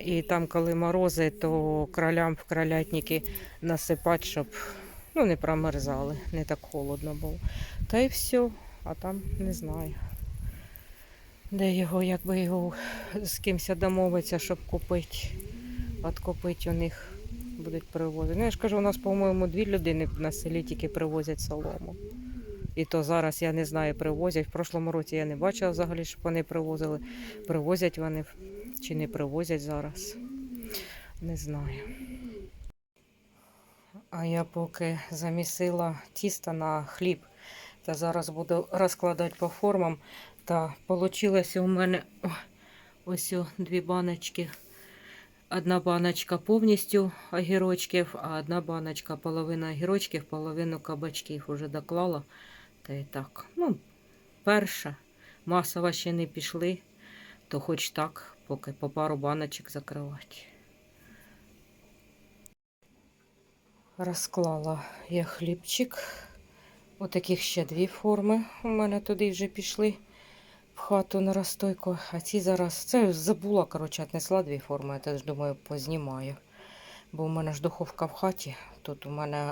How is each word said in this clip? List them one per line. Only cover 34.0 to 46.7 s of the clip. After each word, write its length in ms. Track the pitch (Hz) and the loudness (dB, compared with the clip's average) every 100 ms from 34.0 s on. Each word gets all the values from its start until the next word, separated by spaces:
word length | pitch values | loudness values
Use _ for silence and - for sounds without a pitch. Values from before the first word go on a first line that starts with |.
| - | -12
А 140 | 170 | -4
я 200 | 165 170 | 0 0
поки 540 | 170 170 170 - 165 160 - | 0 -2 -4 -2 -2 -2 -6
замісила 880 | 160 165 170 170 - 180 175 170 156 - | -6 -2 0 -2 0 0 2 0 -2 -10
тісто 400 | - 202 - - | -4 -4 -2 -4
на 320 | 160 156 156 | -2 0 -2
хліб. 340 | 143 - 185 175 - - - - - - | -4 -2 0 0 -4 -20 -20 -18 -18 -10
Та 100 | - | -6
зараз 340 | 151 170 170 160 | -2 0 0 -2
буду 400 | 156 165 170 - | -6 2 2 2
розкладати 600 | 185 185 - 175 165 170 - | 4 4 4 2 2 0 0
по 100 | 175 | -2
формам. 500 | - 202 202 170 160 - - - - | 2 4 4 4 0 -8 -18 -20 -18
Та 300 | - 170 156 143 - | 0 0 0 -4 -2
получилось 680 | 185 185 - 208 190 175 185 | 2 2 2 4 4 4 2
у 100 | 185 | 4
мене, 360 | 180 185 180 - - | 4 4 2 -2 -6
о, 60 | 180 165 - - - - - - | -6 -6 -10 -20 -20 -20 -20 -16
ось 280 | - 180 - | -4 -4 0
о, 140 | 180 170 - | -2 -2 -4
дві 220 | 175 180 | -2 0
баночки. 680 | 165 180 175 170 - - 165 - - - - - - - - - _ | 2 2 2 -2 -4 -4 -6 -8 -18 -20 -20 -20 -20 -20 -20 -20 _
Одна 280 | 185 170 180 | -2 4 4
баночка 580 | 180 175 175 170 - 175 | 6 4 4 2 0 -2
повністю 720 | - 220 220 | 4 6 8